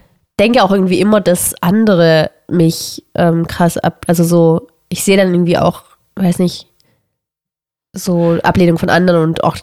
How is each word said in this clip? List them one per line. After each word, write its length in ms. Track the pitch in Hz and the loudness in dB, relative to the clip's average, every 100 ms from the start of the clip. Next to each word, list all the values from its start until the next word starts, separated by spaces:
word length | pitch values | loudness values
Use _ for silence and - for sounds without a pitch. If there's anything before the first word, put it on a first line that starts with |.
| _ _ _ - | _ _ _ -2
denke 240 | 208 240 | 0 2
auch 80 | 190 | 2
irgendwie 280 | 196 185 180 | 2 0 0
immer, 180 | 208 214 | 0 0
dass 320 | 180 180 - - | 0 -2 -2 -6
andere 680 | 175 208 220 175 165 160 - _ - | -2 0 2 2 4 2 0 _ -6
mich, 540 | 175 165 165 - - _ | 0 0 0 -10 -16 _
ähm, 320 | - 170 165 165 | -2 0 0 -4
krass 320 | - 170 - | -2 -2 -2
ab-, 280 | 165 - - | -6 -6 -4
also 160 | 175 | 0
so, 440 | 170 170 165 170 - _ - | 2 2 2 0 -4 _ -12
ich 140 | - | -6
sehe 140 | - 196 | 0 2
dann 160 | 185 | 2
irgendwie 240 | 175 175 170 | 0 0 0
auch, 260 | 175 - - _ _ - | -2 -4 -16 _ _ -4
weiß 240 | 185 175 | -2 0
nicht, 280 | 175 - - _ _ _ _ _ _ _ _ _ _ _ _ | -4 -4 -20 _ _ _ _ _ _ _ _ _ _ _ _
so 440 | 190 - 175 170 170 | -12 -4 0 0 0
Ablehnung 340 | - 165 170 165 | 0 2 2 2
von 120 | 185 | 0
anderen 340 | 170 180 170 | 0 2 2
und 200 | 160 160 | 0 -2
auch, 140 | 156 - | -4 -4